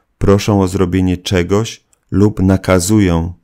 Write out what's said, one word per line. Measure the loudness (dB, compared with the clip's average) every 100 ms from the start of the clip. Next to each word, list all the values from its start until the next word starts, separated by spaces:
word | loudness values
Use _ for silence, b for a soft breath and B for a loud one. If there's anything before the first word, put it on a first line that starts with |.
| _ -4
Proszą | 2 2 2 0
o | 0
zrobienie | -2 -2 0 -2 -2
czegoś | -2 -2 0 -2 -4 -10 _ _ -6
lub | 0 0 2
nakazują | 0 0 2 0 2 0 2 0 -4 -8